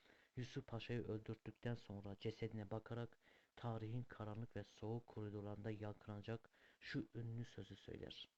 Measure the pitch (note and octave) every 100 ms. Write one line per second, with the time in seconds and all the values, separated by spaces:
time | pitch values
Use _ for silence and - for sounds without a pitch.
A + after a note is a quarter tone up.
0 | - - - - A#2+ - - A2+ - A#2+
1 | - G#2+ A2 A2 - - A#2+ A#2 - G2+
2 | G2+ G2 A#2 - A2+ A2 G#2 G#2+ - A#2
3 | A#2 - - - - - A#2+ A2 A2 A#2+
4 | A#2+ - G#2+ G#2+ A#2 - G2+ - G#2+ A#2
5 | - - G#2 G#2 G#2 G2+ G#2+ G#2+ G#2 G2+
6 | - G#2 G2+ A2+ - - - - - C#3+
7 | - A#2+ A#2 A#2 A#2 - G2 G2 - -
8 | - - -